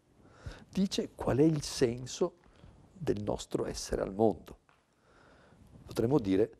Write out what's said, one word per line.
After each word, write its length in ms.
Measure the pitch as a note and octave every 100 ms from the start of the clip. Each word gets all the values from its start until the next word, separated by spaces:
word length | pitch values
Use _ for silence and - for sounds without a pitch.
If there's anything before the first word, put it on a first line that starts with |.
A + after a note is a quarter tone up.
| _ _ - - - - -
Dice 400 | - F#3+ - - -
qual 220 | - A#2
è 60 |
il 180 | D#3 D3+
senso 760 | - - B2 B2 B2+ - F3 - - - - - -
del 280 | - E3+ G2+
nostro 420 | G#2 B2 - - -
essere 360 | - - A#2+
al 120 | G2+
mondo. 440 | G2 A2 E2 - - _ _ _ _ _ _ - - - - - - -
Potremmo 320 | - A#2 D3
dire 340 | G2+ F#2+ A2